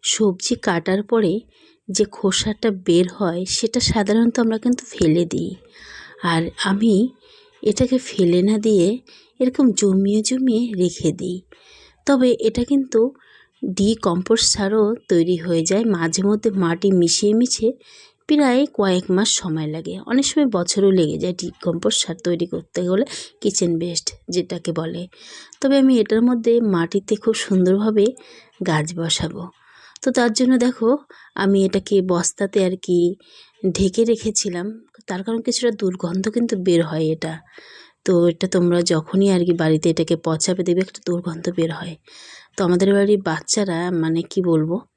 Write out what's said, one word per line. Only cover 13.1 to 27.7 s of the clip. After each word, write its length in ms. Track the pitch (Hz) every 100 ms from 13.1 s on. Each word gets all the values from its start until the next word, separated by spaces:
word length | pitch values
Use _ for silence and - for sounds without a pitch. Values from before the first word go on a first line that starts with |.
| - _ - _ _
ডিকম্পোস্ট 840 | 196 185 196 220 196 175 185 226 -
সারও 320 | - 196 220 208 233 _
তৈরি 280 | 180 165 175
হয়ে 240 | 170 165
যায়। 200 | 160 190 233
মাঝে 340 | 180 165 170
মধ্যে 280 | 196 214 220 190
মাটি 320 | 170 170 202
মিশিয়ে 400 | 185 170 - 208
মিশিয়ে 360 | 220 247 - 226 - _ - - _
প্রায় 380 | - 294 277 247 285 -
কয়েক 280 | 196 180 185
মাস 180 | 185 220 -
সময় 280 | 185 160 151
লাগে, 260 | 156 180 185 -
অনেক 180 | 254 277
সময় 220 | - 277 202
বছরও 340 | 175 196 196 190
লেগে 200 | 156 156
যায় 140 | 180 180
ডিকম্পোস্ট 580 | 175 - - 170 - -
সার 160 | - 165
তৈরি 220 | 180 175 190
করতে 280 | 165 165 - 180
হলে, 160 | 190 254 - - _
কিচেন 340 | 208 - 180 165
ওয়েস্ট 300 | 175 170 - - -
যেটাকে 360 | 180 180 175 170
বলে। 300 | 160 160 175 185 _ - - - -
তবে 160 | 269 277
আমি 100 | 262 247
এটার 200 | 214 220 240
মধ্যে 240 | 247 226 233 226
মাটিতে 400 | 180 165 196 196 208
খুব 180 | 226 220
সুন্দরভাবে 600 | - 190 180